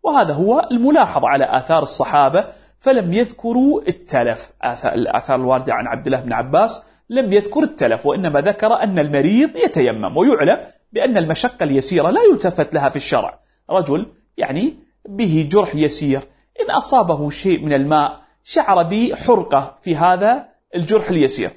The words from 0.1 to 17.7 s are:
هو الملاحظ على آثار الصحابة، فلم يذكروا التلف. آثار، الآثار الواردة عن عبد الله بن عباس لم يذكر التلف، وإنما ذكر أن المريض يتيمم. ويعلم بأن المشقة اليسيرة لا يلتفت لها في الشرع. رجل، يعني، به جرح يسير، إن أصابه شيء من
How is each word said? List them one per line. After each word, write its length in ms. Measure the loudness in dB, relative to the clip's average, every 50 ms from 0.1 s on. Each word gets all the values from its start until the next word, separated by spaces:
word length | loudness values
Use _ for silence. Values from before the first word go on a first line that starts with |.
| 2 2 2 2 0
هو 340 | 0 0 2 2 0 0 0
الملاحظ 540 | -2 0 2 4 4 4 2 2 0 0 0
على 320 | 2 2 2 0 0 0
آثار 260 | -4 0 0 0 0
الصحابة، 640 | 0 -2 -4 -4 -4 0 2 2 2 4 2 0 -2 -2 -12 -20 _ _ _ _
فلم 340 | _ 2 2 2 2 0
يذكروا 680 | 0 0 0 -2 -4 -8 -6 -2 2 4 4 4 2 2 -2 -4
التلف. 640 | -6 -6 -10 -4 -2 0 0 0 -2 -4 -10 -20 _ _
آثار، 300 | -6 -6 -6 -2 -4 -4
الآثار 480 | -2 -2 -2 0 -2 -4 -2 -2 -2 0
الواردة 340 | 2 0 0 0 0 -2 -4
عن 120 | -4 -4
عبد 200 | -6 -8 -6 -4
الله 140 | -4 -4 -4
بن 120 | -4 -4
عباس 500 | -4 -4 -4 0 2 2 2 2 -2 -10 -18 _ _ _ _ _
لم 220 | -4 -2 0 2
يذكر 300 | 2 0 0 0 -2 -2
التلف، 440 | -2 -2 -2 -2 0 0 0 0 0
وإنما 340 | -2 -2 0 -4 0 -2 0
ذكر 420 | 0 0 -2 0 0 0 0 0
أن 160 | 0 -2 0 -2
المريض 580 | -2 0 0 0 2 2 4 4 2 2 0
يتيمم. 600 | 0 -2 0 2 2 0 0 0 -2 -6 -4 0
ويعلم 420 | 2 4 4 4 4 4 2 2 0 -2 -16 _ _ _ _
بأن 240 | -4 -2 -2 0 0
المشقة 480 | 0 0 -2 -2 -2 -2 -4 -2 -4 -2
اليسيرة 460 | 0 0 0 0 0 0 0 2 2
لا 100 | 2 4 4 4
يلتفت 420 | 4 4 0 -2 -2 -2 -4 -2 -2
لها 140 | 0 0 0
في 80 | -2
الشرع. 420 | -2 -4 -2 -2 -2 -2 -2 -8 _ _ _ _ _ _ -2
رجل، 360 | -2 -2 0 0 -2 -2 -4 -8 _ _ _ _ _
يعني، 380 | -6 -6 -4 -2 -2 -2 -4 -4 -8 _ _ _ _ _ -14
به 400 | -4 -2 -2 0 2 0 0 2
جرح 240 | 2 2 2 0 -2
يسير، 460 | -2 -2 -2 -2 -4 -2 -2 -2 -4 -4 _ _ _ _ _ _ -6
إن 100 | -4 -2
أصابه 600 | -2 -4 -2 0 0 2 2 2 -2 -4 -4 -6
شيء 340 | -8 -4 -2 0 0 0 0
من 80 | -2